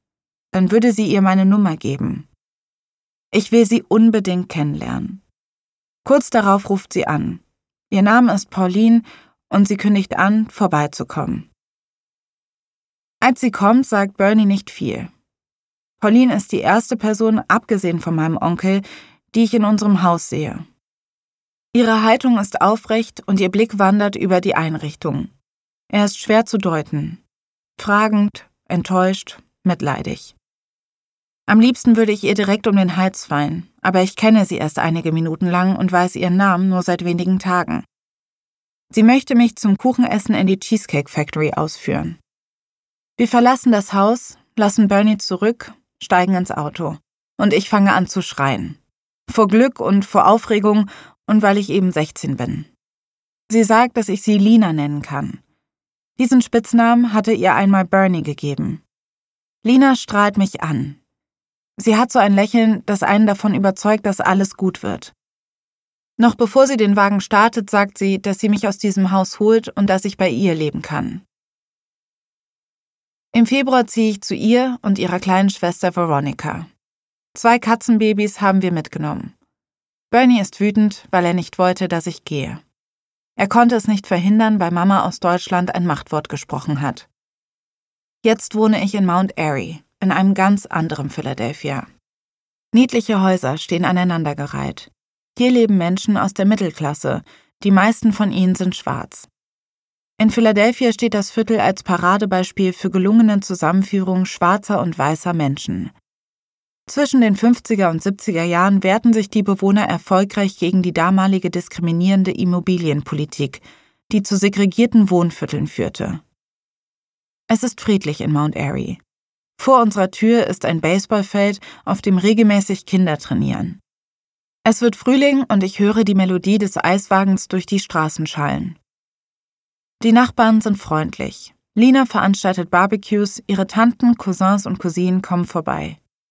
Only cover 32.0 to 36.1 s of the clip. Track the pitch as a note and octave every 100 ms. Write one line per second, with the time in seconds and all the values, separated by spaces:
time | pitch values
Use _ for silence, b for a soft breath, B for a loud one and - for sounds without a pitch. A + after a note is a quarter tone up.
32 | G#3+ G#3 D3+ G3+ G3 G#3 A3+ G3+ F3+ E3+
33 | F#3 - - D3 D3 E3 - _ F#3 F#3
34 | F#3+ - A3 A3 F#3+ F3 D3+ - E3 E3
35 | E3 D#3+ E3 D#3+ F3+ F3+ F#3 F#3+ F3+ F3+
36 | F3+